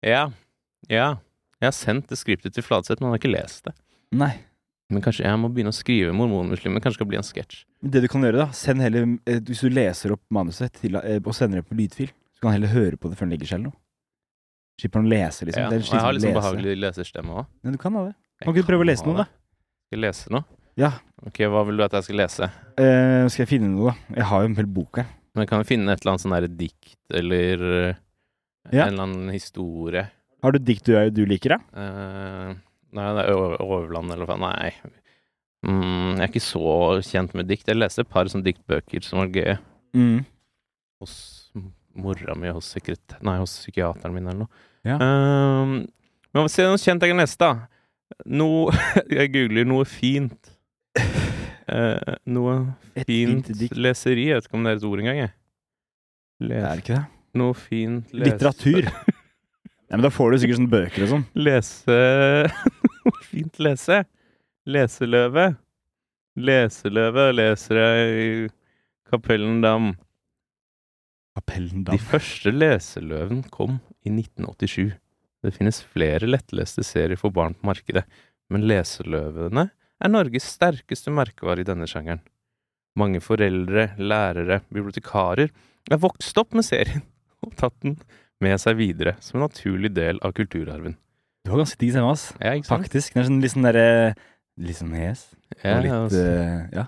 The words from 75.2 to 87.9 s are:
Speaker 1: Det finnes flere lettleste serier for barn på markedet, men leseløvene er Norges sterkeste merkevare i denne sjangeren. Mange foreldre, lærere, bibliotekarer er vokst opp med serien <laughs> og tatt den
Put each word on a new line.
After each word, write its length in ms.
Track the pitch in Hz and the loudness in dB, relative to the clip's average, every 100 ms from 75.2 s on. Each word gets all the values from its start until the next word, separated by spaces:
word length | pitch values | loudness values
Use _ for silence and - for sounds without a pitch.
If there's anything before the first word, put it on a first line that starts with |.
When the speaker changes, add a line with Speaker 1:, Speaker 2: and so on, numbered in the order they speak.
| _ _ | _ _
Speaker 1:
Det 80 | 101 | -6
finnes 240 | - 101 - | 0 0 0
flere 420 | - - 78 76 113 | -6 -2 0 0 0
lettleste 560 | 131 - 92 87 - | 0 -2 -6 -4 -4
serier 340 | - 87 80 90 | -4 0 0 0
for 100 | 110 | -2
barn 240 | 92 82 | 0 -2
på 140 | 87 101 | -2 -4
markedet, 340 | 92 - 95 - _ _ _ _ | -4 -2 -2 -2 _ _ _ _
men 140 | 101 107 | 0 2
leseløvene 1040 | 104 85 - - 78 76 78 85 117 185 _ _ _ | 2 0 -8 -6 -4 -4 -6 -4 0 -2 _ _ _
er 120 | 190 | 2
Norges 320 | 220 156 117 | 2 2 -2
sterkeste 680 | - - 175 139 _ - - | -6 0 0 0 _ -10 -4
merkevare 480 | 147 120 - 90 87 | -2 -2 -4 -4 -2
i 80 | 90 | -2
denne 180 | 87 78 | -4 -6
sjangeren. 320 | - 78 82 _ _ _ _ _ _ _ - | -8 -6 -8 _ _ _ _ _ _ _ -2
Mange 240 | 104 92 | 0 0
foreldre, 720 | - 110 101 92 90 101 110 101 | -2 0 2 0 0 0 0 -2
lærere, 600 | 98 107 98 87 87 98 - | -2 0 0 -2 0 -2 -2
bibliotekarer 800 | 101 101 - - 104 90 98 147 _ _ _ - | -8 -8 -10 -4 0 0 2 0 _ _ _ -2
er 140 | 151 | 0
vokst 360 | 180 - - - | 0 -2 -4 -2
opp 160 | 226 | 0
med 100 | 226 | 0
serien 380 | 220 - - 147 - _ | 0 0 0 -2 -8 _
<laughs> 200 | _ _ | _ _
og 80 | - - | -14 -4
tatt 200 | 127 _ | -4 _
den 180 | 143 | -6